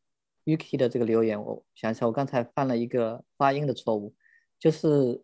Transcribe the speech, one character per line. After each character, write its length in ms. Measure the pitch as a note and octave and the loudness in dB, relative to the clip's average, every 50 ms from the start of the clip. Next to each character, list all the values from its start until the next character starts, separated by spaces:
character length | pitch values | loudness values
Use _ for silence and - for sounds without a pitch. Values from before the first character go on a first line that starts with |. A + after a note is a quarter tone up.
| _ _ _ _ _ _ _ _ _ | _ _ _ _ _ _ _ _ _
Yuki 320 | D#3+ D#3 D#3+ - - - | -2 -2 -2 -2 -4 0
的 140 | C3+ C3 A#2 | 0 0 0
这 100 | A#2+ B2 | 2 0
个 60 | A#2+ | 0
留 180 | A2 A2 A2+ A2+ | 2 2 2 2
言， 180 | A2 G#2+ G#2 | 2 0 -4
我 240 | A2 A2+ A2 A2+ - _ _ | -6 -8 -10 -10 -14 _ _
想 200 | - - A2 A2+ | -6 -4 -4 -2
起 80 | - | 0
来 60 | B2 | -2
我 40 | A#2 | 0
刚 160 | A#2 C#3+ C#3 | 0 0 -2
才 160 | C3+ - B2 A#2 | -2 -2 -2 -2
犯 240 | - _ D3 C#3 | -2 _ -2 -2
了 100 | C3 A#2+ | 0 0
一 80 | A#2 A#2+ | -2 -2
个 380 | A#2 - B2 A#2 A2 A#2 B2+ - _ _ | -2 -2 -2 -2 -2 -4 -8 -14 _ _
发 160 | - C#3 C#3 C#3 | 0 2 2 2
音 120 | C#3+ D3 | 0 -2
的 80 | C#3 A#2 | -2 -4
错 220 | - - A#2 A2 | -2 -2 -2 -2
误， 180 | G#2 G2+ G#2+ - _ _ _ _ _ _ _ _ _ | -2 -4 -8 -14 _ _ _ _ _ _ _ _ _
就 100 | - D#3+ | 2 2
是 540 | D#3 - - D#3 D3 C#3+ C3+ A#2+ B2 - | 2 2 2 2 4 4 2 2 0 -4